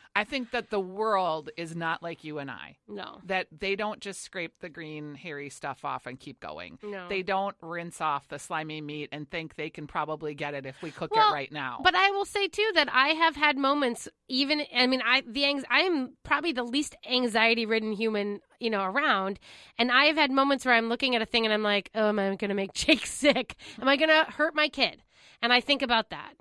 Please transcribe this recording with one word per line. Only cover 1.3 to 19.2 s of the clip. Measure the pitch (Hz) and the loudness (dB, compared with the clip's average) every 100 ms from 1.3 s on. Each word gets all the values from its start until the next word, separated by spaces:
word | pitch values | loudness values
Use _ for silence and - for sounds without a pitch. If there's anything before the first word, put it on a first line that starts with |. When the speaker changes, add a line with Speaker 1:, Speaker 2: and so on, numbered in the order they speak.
| 156 156 - | -2 -6 -10
Speaker 1:
is | 165 | -8
not | 165 165 165 | -4 -4 -4
like | 170 160 156 | -6 -10 -10
you | 151 | -10
and | 139 | -10
I. | 117 - - - | -12 -14 -20 -16
Speaker 2:
No. | 202 185 - 180 | -12 -12 -14 -4
Speaker 1:
That | 185 - 156 | -4 -4 -6
they | 196 196 | -4 -2
don't | 214 - | -4 -6
just | 202 185 | -10 -12
scrape | - 190 165 - | -12 -8 -10 -10
the | 175 | -14
green, | 151 156 151 151 143 | -12 -12 -10 -12 -12
hairy | 175 143 143 | -12 -10 -12
stuff | - 147 135 147 | -10 -8 -6 -6
off | 131 123 | -8 -8
and | 127 | -12
keep | - 127 | -14 -14
going. | 80 76 87 - | -12 -10 -12 -12
Speaker 2:
No. | 208 196 175 | -12 -10 -6
Speaker 1:
They | 190 | -4
don't | 185 190 196 - | 0 0 -2 -6
rinse | 165 170 170 - | -10 -8 -8 -4
off | 160 143 - | -2 -2 -4
the | 143 | -12
slimy | - 160 156 156 | -6 -6 -4 -8
meat | 147 151 147 | -8 -8 -8
and | 147 147 | -10 -8
think | 170 160 - | -8 -10 -8
they | 156 | -10
can | - 151 | -8 -8
probably | 170 151 156 156 143 | -6 -4 -4 -6 -6
get | 147 | -6
it | 143 135 | -6 -10
if | 131 | -10
we | 165 | -12
cook | - 160 440 | -8 -2 2
Speaker 2:
Well, | 427 | 2
Speaker 1:
it | |
right | 147 135 | 2 -6
now. | 302 269 - | -6 -8 0
Speaker 2:
but | 370 359 | 2 4
I | 392 | 2
will | 392 392 | 2 -2
say, | 403 392 | -2 -2
too, | - 440 339 | 0 2 2
that | 277 | 2
I | 247 277 | 4 2
have | 320 339 285 | 4 2 4
had | 302 277 | 2 4
moments, | 277 294 262 226 - - _ | 2 2 2 -2 -8 -18 _
even, | 262 277 302 294 240 | -2 0 0 0 2
I | 254 | 2
mean, | 262 | 2
I, | 226 254 233 | 2 2 0
the | 247 285 | 0 0
anx-, | 285 262 | 0 0
I | 262 | 2
am | 370 320 254 - | 4 2 -2 -8
probably | - 294 339 | -2 0 0
the | 247 240 | -2 0
least | 269 294 - - | -2 -2 -6 -2
anxiety-ridden | 254 247 220 226 233 214 226 220 | 0 2 4 4 4 2 0 0
human, | 208 226 214 202 202 - _ | 0 0 0 -2 -4 -10 _
you | 233 | -2
know, | 208 | 0
around. | 190 226 294 208 | 0 0 2 2